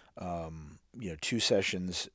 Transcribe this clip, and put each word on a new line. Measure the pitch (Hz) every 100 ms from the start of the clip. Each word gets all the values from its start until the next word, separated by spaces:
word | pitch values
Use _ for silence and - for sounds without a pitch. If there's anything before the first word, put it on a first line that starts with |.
| - -
um, | 92 85 80 80 76 78 _ -
you | 101
know, | 80
two | - 120
sessions | - 104 95 95 92 87 -